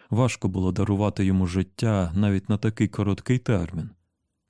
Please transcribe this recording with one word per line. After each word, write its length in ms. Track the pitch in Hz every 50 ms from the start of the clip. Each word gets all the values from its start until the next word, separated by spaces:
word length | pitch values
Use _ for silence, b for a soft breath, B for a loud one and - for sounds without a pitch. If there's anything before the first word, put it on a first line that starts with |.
| b b
Важко 380 | 104 110 127 120 - - - 98
було 240 | 92 95 92 92 92
дарувати 520 | 101 98 101 101 98 104 101 - - 98
йому 220 | 95 95 95 92
життя 680 | 85 87 95 90 - _ - 123 113 107 98 92 82 80
навіть 340 | 98 104 104 98 95 - -
на 100 | 107 98
такий 300 | - 110 107 - 110 98
короткий 500 | - - 101 101 95 - - - 123 123
термін. 520 | - - 117 90 85 82 - 82 - - - _ _ _ _ _ _ _ _ _ _